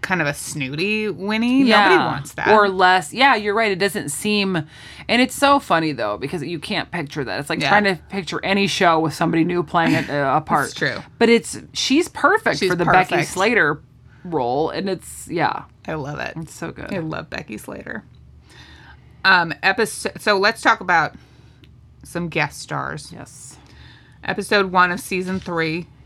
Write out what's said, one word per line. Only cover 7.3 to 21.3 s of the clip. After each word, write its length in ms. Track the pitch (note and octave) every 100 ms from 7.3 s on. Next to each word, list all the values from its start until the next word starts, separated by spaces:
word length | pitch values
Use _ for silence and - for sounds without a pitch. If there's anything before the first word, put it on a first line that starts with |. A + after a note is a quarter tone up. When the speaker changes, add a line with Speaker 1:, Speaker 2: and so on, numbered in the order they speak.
| F#2+
Speaker 2:
It's 100 | D3
like 100 | D#3+
Speaker 1:
Yeah. 80 | C#3+
Speaker 2:
trying 160 | G3+
to 120 | G3+ F3+ -
picture 300 | G3 E3+ E3+
any 240 | - G3 G3
show 320 | - F3+ E3
with 120 | D#3+
somebody 280 | D3 E3 E3
new 200 | E3 F3
playing 300 | D#3 F3 E3
it, 140 | D#3+ -
uh, 240 | C#3+ C#3
Speaker 1:
<laughs> 40 | C#3+
Speaker 2:
a 40 |
part. 260 | D3 D#3+ C3+
Speaker 1:
It's 80 |
true. 240 | - D3 A#2 - -
Speaker 2:
But 100 | A3+
it's, 300 | A#3 A3+ G#3 -
she's 360 | - - C4+ E4+
perfect 500 | - - F#4+ - F3
Speaker 1:
She's 100 | F#3+
Speaker 2:
for 60 | F3+
the 80 |
Becky 300 | F3 F3+ F#3 E3
Speaker 1:
perfect. 140 | D#3
Speaker 2:
Slater 480 | - G3+ A3+ D#3 D3+ - _ - -
role, 460 | F3+ E3 A#2+ C3 D#3
and 180 | - G3
it's, 400 | F#3 - - -
yeah. 340 | - C3+ - - _ -
Speaker 1:
I 80 |
love 240 | D#3+ C3+ D3
it. 120 | - -
Speaker 2:
It's 180 | D#3+
so 160 | - E3+
good. 200 | - -
Speaker 1:
I 40 | G3
love 300 | D#3+ - D#3
Becky 260 | - - G#3+
Slater. 440 | - - - A3 - - - - - - - - - - - -
Um, 300 | F#3+ F#3 E3+ -
episo-, 580 | F#3+ F#3+ A3 - - -
so 160 | - G3+
let's 220 | G3+ A3+
talk 200 | - A3
about 340 | F#3 F3 D3 - -